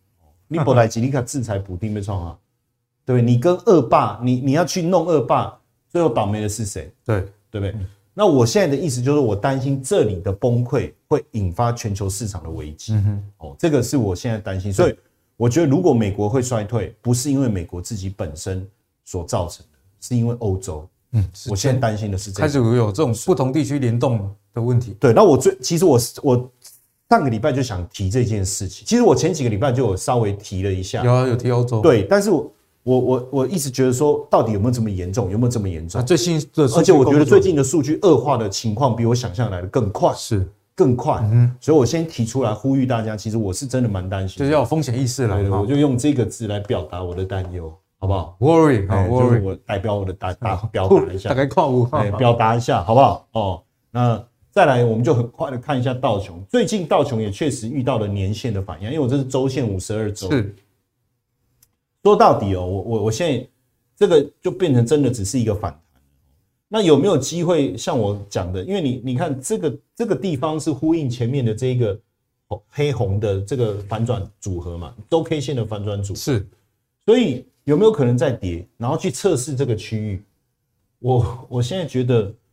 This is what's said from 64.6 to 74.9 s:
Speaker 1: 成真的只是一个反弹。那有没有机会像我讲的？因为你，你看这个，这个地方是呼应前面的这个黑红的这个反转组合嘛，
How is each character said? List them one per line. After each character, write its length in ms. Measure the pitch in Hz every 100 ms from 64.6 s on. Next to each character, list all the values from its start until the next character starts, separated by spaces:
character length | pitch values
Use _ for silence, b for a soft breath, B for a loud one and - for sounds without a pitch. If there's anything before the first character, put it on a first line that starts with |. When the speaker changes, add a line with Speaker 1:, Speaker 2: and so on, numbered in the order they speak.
| 180
Speaker 1:
成 100 | 120
真 180 | 113 151
的 80 | 131
只 140 | 104
是 160 | 95 131
一 40 |
个 100 | 110
反 180 | 98 95
弹。 80 | - _ _ _ _ _ _ _ _ _
那 140 | 220
有 160 | 185 208
没 80 | 190
有 100 | 156
机 260 | - 165
会 340 | 170 165 135 117
像 220 | - 139
我 220 | 101 101 98
讲 240 | 110 87
的？ 100 | 92
因 120 | 90
为 80 | 202
你， 180 | 143 123
你 140 | 123 127
看 240 | 170 131
这 180 | - 220
个， 160 | 160 123 _ -
这 80 |
个 100 | 226
地 220 | 175 196 139
方 240 | 156 156
是 100 | 156
呼 240 | 143 160
应 140 | 165 139
前 180 | - 117
面 160 | 139
的 120 | 113
这 220 | 104 127 127
个 220 | 110 98 _ _ _ _ _ - -
黑 240 | - 147
红 260 | 123 101 101
的 220 | 104 98
这 160 | 101 135
个 220 | 110 101 101
反 160 | 110
转 180 | 117 104 87 -
组 220 | 101 87
合 160 | 85 85
嘛， 180 | 76